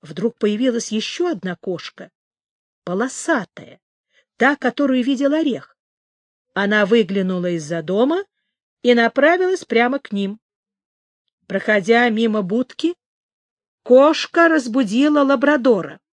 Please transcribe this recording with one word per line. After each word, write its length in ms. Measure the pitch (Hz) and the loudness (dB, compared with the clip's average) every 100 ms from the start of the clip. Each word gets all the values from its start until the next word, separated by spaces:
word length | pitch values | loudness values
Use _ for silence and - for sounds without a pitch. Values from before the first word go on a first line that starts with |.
Вдруг 340 | - 156 226 - | -16 -6 -6 -2
появилась 560 | 208 208 262 233 - | -2 0 -2 -2 -4
ещё 360 | 214 - - 349 | -6 -6 -6 -4
одна 280 | 247 190 175 | -4 -8 -10
кошка, 540 | - 175 - - 185 _ _ _ _ _ _ _ | -8 -8 -10 -18 -20 _ _ _ _ _ _ _
полосатая, 960 | - 180 254 - - 302 185 - - 127 _ _ _ _ _ _ | -8 -4 -4 -6 -2 -2 -2 -16 -20 -20 _ _ _ _ _ _
та, 200 | 247 285 | 0 2
которую 460 | 254 240 285 254 | -4 -2 0 0
видел 300 | 240 262 277 | -2 0 0
Орех. 440 | 302 311 226 - _ _ _ _ _ _ _ _ | 0 -2 -4 -10 _ _ _ _ _ _ _ _
Она 320 | - 202 214 202 | -4 0 0 2
выглянула 640 | 233 190 196 185 185 180 | 2 2 -2 -2 -2 -4
из-за 320 | 170 147 165 | -4 -6 -8
дома 420 | 160 196 262 349 403 _ _ _ _ _ | -4 0 0 -2 -6 _ _ _ _ _
и 120 | 240 | 2
направилась 720 | 240 233 277 285 359 370 370 | 2 2 2 2 2 0 -4
прямо 340 | - 233 240 269 | -2 0 0 -2
к 140 | - | -6
ним. 280 | 202 196 214 _ _ _ _ _ _ _ _ _ _ _ | -6 -6 -8 _ _ _ _ _ _ _ _ _ _ _
Проходя 640 | 190 208 208 180 233 240 | -6 0 -2 2 2 2
мимо 340 | 214 233 214 | 0 0 -2
будки, 540 | 185 220 254 - 320 349 _ _ _ _ _ _ _ _ | -2 -4 -4 -4 -6 -6 _ _ _ _ _ _ _ _
кошка 680 | - 247 285 311 - - 339 | 4 6 6 2 -2 2 4
разбудила 760 | 320 247 226 220 220 294 294 | 2 0 -2 0 2 2 2
лабрадора. 760 | 277 269 277 294 247 208 151 156 _ | 2 2 2 2 2 2 -2 -14 _